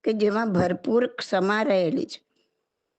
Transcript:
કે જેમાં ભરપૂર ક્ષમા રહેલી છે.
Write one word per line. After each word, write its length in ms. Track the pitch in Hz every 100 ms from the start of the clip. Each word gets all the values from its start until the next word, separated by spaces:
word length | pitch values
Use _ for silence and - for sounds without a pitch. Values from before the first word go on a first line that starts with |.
કે 100 | -
જેમાં 400 | 220 208 208 233
ભરપૂર 540 | 185 180 180 - 233 247
ક્ષમા 560 | - - 190 190 214
રહેલી 420 | 214 190 170 175 -
છે. 140 | - _ _ _ _ _ _ _